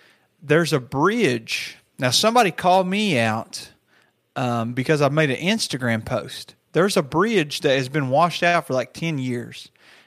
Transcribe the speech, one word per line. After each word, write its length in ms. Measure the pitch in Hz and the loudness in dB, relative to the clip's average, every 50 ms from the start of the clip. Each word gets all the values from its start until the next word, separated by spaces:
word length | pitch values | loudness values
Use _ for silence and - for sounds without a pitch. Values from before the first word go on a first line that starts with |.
| _ _ _ _ _ _ _ _ - | _ _ _ _ _ _ _ _ -2
there's 300 | 139 147 170 170 147 160 | 2 2 2 2 2 0
a 60 | 139 | -2
bridge. 1000 | 123 - - 135 151 190 214 240 220 143 123 117 113 120 - - - - - - _ _ _ - | -2 -2 -2 2 2 2 2 2 0 0 0 -2 -4 -6 -8 -8 -8 -10 -14 -18 _ _ _ -4
Now, 120 | 135 127 | -2 0
somebody 420 | 123 - - 214 233 247 233 185 | 0 2 2 4 4 4 2 2
called 340 | - - - 180 180 190 185 180 | 0 0 2 4 4 4 4 2
me 300 | 185 208 214 208 156 120 | 0 -2 0 0 2 2
out, 520 | 113 113 107 110 - - - - - - _ _ _ _ _ _ _ _ _ _ _ _ _ | 2 0 0 -2 -6 -8 -14 -16 -16 -16 _ _ _ _ _ _ _ _ _ _ _ _ _
um, 380 | 139 131 123 120 117 113 117 123 | -4 -4 -2 -2 -2 -4 -4 -4
because 280 | 127 127 - 160 147 | -4 0 0 2 2
I 80 | 147 135 | 2 2
made 200 | 143 156 156 143 | 2 2 2 0
an 60 | 127 - | 0 -2
Instagram 680 | 156 180 220 220 - - - 131 127 120 113 110 107 | -2 -2 -2 -2 -2 -6 -6 -4 -2 -2 -2 -2 -2
post. 480 | - 131 110 - - - - - - - _ _ _ _ | -4 -4 -4 -4 -6 -12 -16 -16 -18 -20 _ _ _ _
There's 240 | 156 175 202 190 196 | 2 2 2 2 0
a 40 | |
bridge 600 | 160 127 - 156 190 226 233 190 156 147 - - | 0 0 0 0 0 2 2 0 0 0 -4 -2
that 140 | - 147 131 139 | 0 2 2 2
has 100 | 131 123 | 0 -2
been 200 | 135 156 139 127 | -2 -2 -2 0
washed 340 | 127 147 170 175 160 - - | 2 2 2 2 2 0 0
out 240 | 175 175 170 156 - | 2 2 2 0 0
for, 60 | 127 | -2
like, 200 | 131 120 - _ | -2 -2 -4 _
ten 240 | - 165 165 160 135 | -8 -6 -4 -4 -4
years. 520 | 131 127 120 120 117 117 120 - - - _ _ _ - - - _ | -4 -4 -4 -6 -8 -10 -14 -18 -20 -20 _ _ _ -20 -20 -20 _